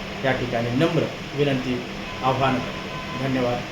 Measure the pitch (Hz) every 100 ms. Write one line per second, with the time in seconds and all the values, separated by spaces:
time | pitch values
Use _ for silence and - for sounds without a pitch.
0 | - - 131 123 120 120 120 127 170 165
1 | - - - 135 143 131 127 123 - -
2 | - - 131 123 135 127 - - - -
3 | - 123 131 131 123 120 -